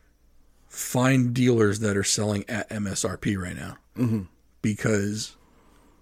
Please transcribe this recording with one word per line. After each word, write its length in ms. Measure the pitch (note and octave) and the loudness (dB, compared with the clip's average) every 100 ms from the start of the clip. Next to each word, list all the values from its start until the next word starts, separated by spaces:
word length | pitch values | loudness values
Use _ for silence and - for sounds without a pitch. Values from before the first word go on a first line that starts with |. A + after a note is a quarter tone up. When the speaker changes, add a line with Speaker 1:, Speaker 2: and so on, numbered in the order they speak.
| _ _ _ _ _ _ _ | _ _ _ _ _ _ _
Speaker 1:
find 640 | - - B2+ B2+ C3 B2 | -12 -4 2 4 4 2
dealers 460 | B2 B2 A#2 G#2+ G2+ | 4 4 6 4 2
that 180 | A2 G2 | 0 0
are 60 | |
selling 440 | F#2+ - G#2+ G#2 - | 0 0 0 -2 -4
at 220 | G#2+ - | -8 -6
M 160 | G#2+ G2+ | -4 -4
S 160 | - | -2
R 140 | G#2+ G2 | -4 -4
P 180 | - G2+ | -4 -2
right 200 | F2+ E2+ | -6 -10
now. 220 | C#2+ - _ - | -12 -14 _ -4
Speaker 2:
Mm-hmm. 240 | A#2+ A2 F#2 _ _ _ | -2 -2 -4 _ _ _
Speaker 1:
Because 720 | A2+ G2+ A#2 G#2 G2+ G#2+ - - _ _ _ - _ _ | -2 0 0 0 0 -6 -8 -14 _ _ _ -20 _ _